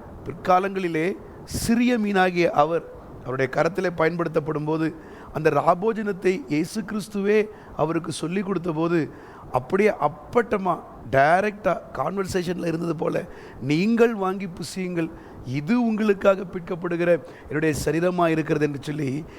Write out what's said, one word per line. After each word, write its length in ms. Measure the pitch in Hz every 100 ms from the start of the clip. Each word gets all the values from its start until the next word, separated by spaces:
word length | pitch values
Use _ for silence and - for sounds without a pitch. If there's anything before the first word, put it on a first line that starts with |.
| - -
பிற்காலங்களிலே 920 | - - - 180 196 190 180 160 175 226 - -
சிறிய 560 | - - - 233 240 240
மீனாகிய 460 | 208 196 185 175 165
அவர் 460 | - 156 165 - - - - -
அவருடைய 260 | 131 131 147
கரத்திலே 340 | 165 185 185 175
பயன்படுத்தப்படும் 680 | 160 170 165 160 147 151 151
போது, 300 | 160 160 160 - - -
அந்த 160 | 156 156
ராபோஜனத்தை 920 | 143 147 180 220 214 208 190 190 185 -
இயேசு 340 | 147 165 220
கிறிஸ்துவே 640 | - 214 - 202 196 214 208 - - -
அவருக்கு 340 | 156 160 165
சொல்லி 300 | - 160 185
கொடுத்த 300 | 196 180 175
போது, 380 | 156 170 170 143 - - - -
அப்படியே 420 | 131 - 190 214 -
அப்பட்டமா 800 | 147 - - 240 233 214 190 160 - - -
டைரக்டா 680 | 135 143 180 208 202 185 165 -
கான்வர்சேஷன்ல 720 | - 147 196 185 190 175 180 175
இருந்தது 300 | 160 170 160
போல, 300 | 165 - - - - -
"நீங்கள் 520 | 131 156 208 226 233
வாங்கி 340 | 220 185 196 190
புசியுங்கள், 640 | 190 165 190 180 175 165 - - - 117
இது 360 | 135 147 240
உங்களுக்காக 600 | 233 214 214 196 196 196
பிற்கப்படுகிற 800 | 180 185 170 180 175 170 175 165 - - -
என்னுடைய 320 | 143 156 143 151
சரீரமா 420 | 156 180 180 170
இருக்கிறது" 380 | 160 156 151 147
என்று 140 | 143
சொல்லி 440 | 151 147 135 143 156